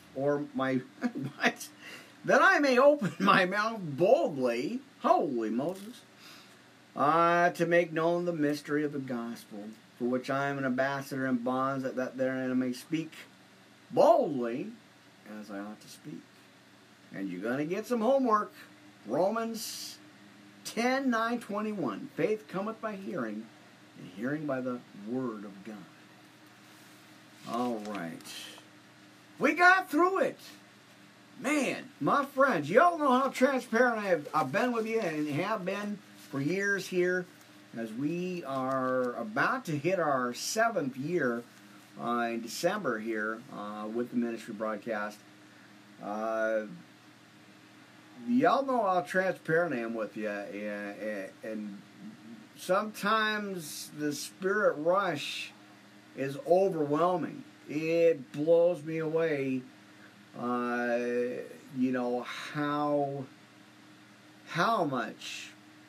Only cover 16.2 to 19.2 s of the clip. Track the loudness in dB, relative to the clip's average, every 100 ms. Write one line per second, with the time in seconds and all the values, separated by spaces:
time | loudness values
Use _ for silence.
16.2 | -16 -20 -20 -20 -20 -20 -20 -20 -16 -8
17.2 | -6 -4 -4 -2 -4 -6 -4 0 2 2
18.2 | 4 2 0 -10 -20 -20 -20 -18 -4 0